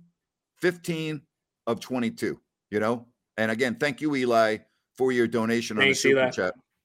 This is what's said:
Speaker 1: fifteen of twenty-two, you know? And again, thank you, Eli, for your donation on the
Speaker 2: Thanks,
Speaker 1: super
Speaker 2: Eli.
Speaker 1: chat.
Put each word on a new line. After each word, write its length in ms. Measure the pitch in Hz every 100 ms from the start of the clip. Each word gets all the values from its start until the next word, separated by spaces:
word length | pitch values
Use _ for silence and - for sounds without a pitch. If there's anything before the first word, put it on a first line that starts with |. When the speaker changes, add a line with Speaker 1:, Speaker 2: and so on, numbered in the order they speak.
| _ _ _ _ _ _
Speaker 1:
fifteen 680 | 180 175 175 160 156 151 - _ _ _ -
of 140 | 113
twenty-two, 600 | - 127 117 113 107 90 _ _ _
you 100 | 104
know? 280 | 107 120 117 _ _ -
And 120 | 110
again, 240 | 110 127
thank 260 | - 147 117
you, 160 | 151 139
Eli, 420 | 123 113 110 107 - _ _ -
for 160 | 131
your 140 | 123 117
donation 520 | 117 113 117 117 110
on 40 |
the 40 | 135
Speaker 2:
Thanks, 140 | 131
Speaker 1:
super 180 | 139 135
Speaker 2:
Eli. 100 | 131
Speaker 1:
chat. 240 | 113 92 - _ _